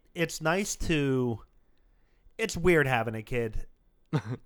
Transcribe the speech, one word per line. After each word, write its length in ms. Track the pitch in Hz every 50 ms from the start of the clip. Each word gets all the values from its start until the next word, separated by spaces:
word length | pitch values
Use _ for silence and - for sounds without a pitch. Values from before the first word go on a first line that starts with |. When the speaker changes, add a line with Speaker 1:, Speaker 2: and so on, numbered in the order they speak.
| _ _ -
Speaker 1:
it's 260 | 175 165 160 - -
nice 360 | 156 156 175 196 208 208 -
to, 640 | - - 170 165 147 139 135 131 131 123 120 113 107 - - _ _ _ _ _ _ _ _ _ _ _ _ _ _ _ - - -
it's 180 | 226 214 -
weird 300 | 175 165 185 170 156 139
having 280 | 131 131 117 110 117 110
a 80 | 113 107
kid, 440 | - 123 120 117 110 104 - - - - _ _ _ _ _ _ - -
Speaker 2:
<laughs> 40 | 135 - 107 123 - -